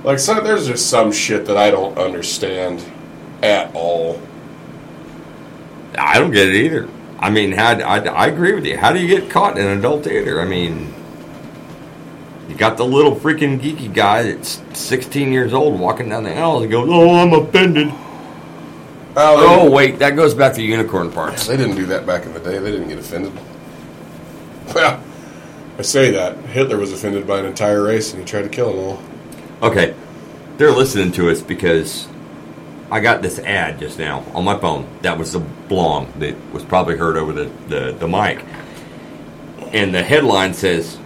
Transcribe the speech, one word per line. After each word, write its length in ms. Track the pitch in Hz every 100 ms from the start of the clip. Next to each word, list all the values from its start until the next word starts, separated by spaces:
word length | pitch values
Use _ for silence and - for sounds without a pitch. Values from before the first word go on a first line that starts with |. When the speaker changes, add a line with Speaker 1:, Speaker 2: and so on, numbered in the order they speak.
Speaker 1:
Like, 160 | 135 135
so, 200 | - 220
there's 260 | 214 208 139
just 220 | 120 -
some 220 | 120 107
shit 340 | 104 - 107 -
that 100 | 101
I 140 | 104
don't 260 | 95 98 92
understand 840 | 92 90 85 - 98 92 90 87 - - - - - -
at 320 | 110 101 85
all. 480 | 82 85 85 82 - - - - - - - - - - - - - - - - - - -
Speaker 2:
I 220 | 71 98
don't 120 | 165
get 180 | 107 95
it 60 | 98
either. 320 | 143 160 - - - -
I 100 | 98
mean, 220 | 107 101
how, 180 | 92 113
I, 280 | 113 - 104
I 280 | 107 - 123
agree 260 | 156 175
with 120 | - 71
you. 120 | 69
How 140 | 113
do 60 | 175
you 80 | 175
get 220 | 190 -
caught 280 | 165 196 -
in 80 | 196
an 140 | 101
adult 240 | 117 151
theater? 360 | - 107 101 107
I 40 | 90
mean, 480 | 90 85 82 78 - - - - - - - - - - - - - - - -
you 80 | -
got 220 | 107 -
the 80 | 123
little 300 | 139 147 120
freaking 440 | 156 156 147 135
geeky 320 | 135 151 120
guy 320 | 95 101 110
that's 380 | 113 - - - -
sixteen 580 | - - 131 127 143 135
years 220 | 131 120
old 260 | 131 151 -
walking 300 | 95 117 -
down 140 | 110
the 140 | 104 90
aisle 240 | 165 143
and 80 | 110
goes, 180 | 113 127
"Oh, 180 | 175 170 175
I'm 180 | 175
offended." 540 | 160 - 185 180 151 147 143 - - - - - - - - - - - -
Speaker 1:
Oh, 220 | 151 151
they 80 | 151
Speaker 2:
Oh, 100 | 180
Speaker 1:
didn't 120 | 160
Speaker 2:
wait, 280 | 139 135 131
that 160 | 143 143
goes 180 | 156
back 200 | 117 135 113
to 60 |
unicorn 480 | 110 113 110 95 85
parts. 360 | 82 78 80 110
Speaker 1:
They 100 | 131
didn't 180 | 117 95
do 80 | 92
that 180 | 82 87
back 200 | 87 85
in 80 |
the 60 | 80
day. 200 | 85 98
They 100 | 98
didn't 180 | 101 80
get 100 | 76
offended. 320 | - 85 98 - - - - - - - - - - - - - - 165
Well, 260 | 156 - - - - - - - - -
I 20 |
say 300 | 98 139 127
that. 240 | 98 90 -
Hitler 400 | - 117 135 107
was 140 | 98
offended 340 | 95 107 101 95
by 140 | 98
an 60 | 95
entire 360 | 87 104 104
race, 300 | 104 113 107
and 60 | 92
he 40 | 90
tried 160 | 104
to 60 | 101
kill 220 | - 117
them 60 | 95
all. 200 | 95 95 - - - - - - -
Speaker 2:
Okay. 260 | 95 85 - - - - - - -
They're 140 | 151
listening 420 | 123 131 101 92
to 160 | 85 87
us 100 | 80
because 680 | - 92 90 82 80 - - - - - - - - - -
I 80 | 110
got 220 | 110 101
this 180 | 95 -
ad 400 | 82 98 80 73
just 180 | 73 -
now 260 | 78 69 -
on 100 | -
my 140 | 92 104
phone. 260 | 87 73 67 -
That 160 | 90 82
was 140 | 80
the 80 | 87
blong 720 | 76 - - 95 85 76 67 71
that 160 | 76 - -
was 120 | - -
probably 320 | 92 85 82
heard 180 | 85 80
over 160 | 78
the, 140 | 73 71 - -
the, 220 | 73 65
the 140 | - 82
mic. 360 | 92 98 - - - - - - - - - - - - - -
And 200 | 107 98 92
the 80 |
headline 500 | 87 147 135 98 95
says 440 | 87 95 85 82 -